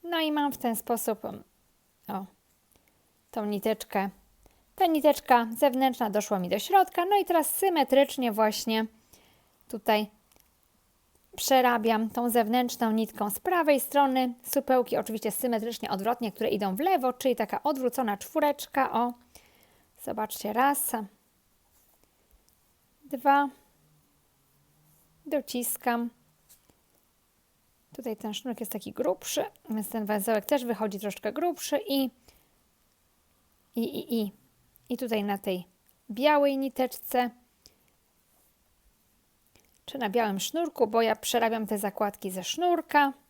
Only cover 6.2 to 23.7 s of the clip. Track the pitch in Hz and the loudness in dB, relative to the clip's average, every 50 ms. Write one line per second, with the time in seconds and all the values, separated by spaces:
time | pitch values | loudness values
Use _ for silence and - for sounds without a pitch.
6.2 | 202 - 214 190 180 175 175 214 - - 359 392 370 370 - - 349 370 415 403 | 0 0 -2 -2 0 0 -2 -2 -2 4 4 4 4 4 2 -2 0 2 2 2
7.2 | 381 - 359 330 302 - - - - 381 349 320 269 - - 269 277 277 - - | 2 4 2 2 2 2 0 2 2 2 4 4 2 4 6 4 4 4 2 -2
8.2 | 254 240 208 208 220 214 214 - - - 220 220 226 220 _ _ _ _ - - | -2 -2 2 2 2 2 2 -2 -4 -2 0 0 -2 -4 _ _ _ _ -20 -20
9.2 | _ _ _ _ _ _ _ _ _ _ - 220 _ - 214 214 214 202 _ _ | _ _ _ _ _ _ _ _ _ _ -12 -6 _ 2 2 2 2 -2 _ _
10.2 | _ _ _ _ _ _ _ _ _ _ _ _ _ _ _ _ _ _ _ _ | _ _ _ _ _ _ _ _ _ _ _ _ _ _ _ _ _ _ _ _
11.2 | _ _ - - - - 277 262 247 247 240 233 208 226 226 214 226 220 - 240 | _ _ -12 -8 0 4 4 6 6 6 4 2 2 2 2 2 0 -2 -2 -2
12.2 | 240 247 220 240 226 208 233 247 247 240 - - 240 226 220 220 226 214 - - | -2 2 2 2 2 4 2 0 0 0 -2 -2 0 0 2 0 0 -2 -4 -4
13.2 | 208 208 202 - _ 370 370 349 320 294 294 262 247 - - 285 285 269 254 262 | -4 -4 -4 -4 _ 0 0 2 4 4 4 2 2 0 2 4 4 4 4 2
14.2 | 254 247 240 - - - - 277 269 - 262 254 240 - - - 196 - 220 214 | 0 0 -2 -8 -6 -2 -2 -2 2 2 2 2 2 0 -2 -4 -2 -2 -6 -4
15.2 | - 220 196 - - 254 233 226 208 233 233 - - - - 190 190 220 247 - | -4 -4 -4 -2 -2 -2 -2 -2 -2 -4 -8 -6 -4 -4 -2 0 0 -2 0 0
16.2 | 240 214 - - 214 - - 208 208 196 185 196 294 370 381 330 254 254 247 - | -2 -6 -2 -2 0 0 0 2 0 0 0 0 2 2 2 4 2 0 0 2
17.2 | - 269 247 - 226 202 - - - 285 311 269 254 247 247 - 262 220 202 196 | 2 2 2 2 0 -2 -2 -2 0 -2 -2 0 0 -2 0 0 -2 -2 -2 -4
18.2 | - - - 320 294 294 285 285 - - _ 277 262 - - 226 240 247 240 - | -6 -4 -2 2 2 2 2 0 -6 -6 _ 0 0 0 0 0 0 -2 -4 -8
19.2 | _ _ _ - _ _ _ _ _ _ _ _ _ _ _ _ - - - 214 | _ _ _ -20 _ _ _ _ _ _ _ _ _ _ _ _ -10 -8 -6 -6
20.2 | 214 214 - - - 208 214 220 254 277 285 277 - - - 226 208 196 _ _ | -6 -6 -6 -8 -8 -4 0 2 2 2 2 2 -2 -4 -4 -4 -6 -8 _ _
21.2 | _ _ _ _ _ _ _ _ _ _ _ _ _ _ _ _ _ _ _ _ | _ _ _ _ _ _ _ _ _ _ _ _ _ _ _ _ _ _ _ _
22.2 | _ _ _ _ _ _ _ _ _ _ _ _ _ _ _ _ _ 277 - 254 | _ _ _ _ _ _ _ _ _ _ _ _ _ _ _ _ _ -10 -10 -2
23.2 | - 285 277 285 285 277 - _ _ _ | 2 4 4 4 2 0 -4 _ _ _